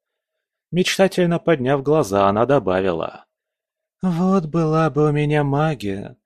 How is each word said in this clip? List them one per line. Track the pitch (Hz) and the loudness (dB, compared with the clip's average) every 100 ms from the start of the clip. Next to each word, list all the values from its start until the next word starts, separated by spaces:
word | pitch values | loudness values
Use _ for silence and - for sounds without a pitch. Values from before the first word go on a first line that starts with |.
| _ _ _ _ _ _ _ | _ _ _ _ _ _ _
Мечтательно | 165 185 - 190 - 175 170 | -2 -2 0 0 2 0 0
подняв | - 160 123 143 | 0 0 0 -2
глаза, | 135 156 110 98 98 | 0 0 2 2 2
она | 104 120 | 2 2
добавила. | 139 95 92 95 82 - - _ _ _ _ _ _ _ _ | 2 2 0 0 -2 -6 -10 _ _ _ _ _ _ _ _
«Вот | 185 165 185 196 156 | -4 0 0 0 0
была | 170 160 156 160 | -2 0 0 0
бы | 147 151 | 2 0
у | |
меня | 147 147 151 | 2 0 0
магия, | 143 139 160 131 101 98 - - | 0 0 0 -2 -6 -8 -10 -18